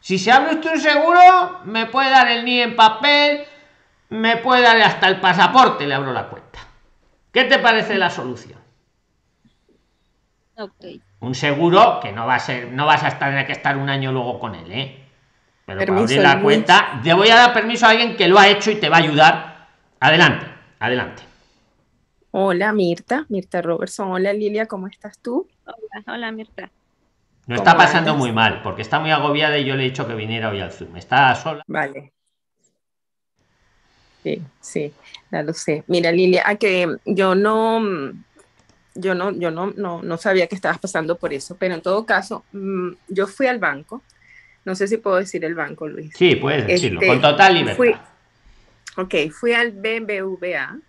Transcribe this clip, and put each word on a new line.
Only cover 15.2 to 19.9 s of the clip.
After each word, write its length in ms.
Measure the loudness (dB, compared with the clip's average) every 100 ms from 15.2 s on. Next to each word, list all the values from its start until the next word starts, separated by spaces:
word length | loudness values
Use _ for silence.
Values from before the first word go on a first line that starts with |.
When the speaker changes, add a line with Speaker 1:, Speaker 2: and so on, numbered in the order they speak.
| _ _ _ _
Speaker 1:
Pero 140 | -14 -6
para 80 | -2
Speaker 3:
Permiso, 180 | 0 0
Speaker 1:
abrir 60 | 4
la 120 | 4
Speaker 3:
Luis. 80 | 4
Speaker 1:
cuenta, 560 | 4 2 4 4 4 -4
te 120 | 0
voy 160 | 4 6
a 60 | 8
dar 180 | 6
permiso 320 | 4 -2 2 4
a 40 |
alguien 260 | 4 2 0
que 120 | 4
lo 100 | 6
ha 100 | 6
hecho 220 | 4 0
y 40 | -2
te 120 | 2
va 80 | 2
a 40 |
ayudar. 680 | 2 4 4 4 -6 -18 _ _ _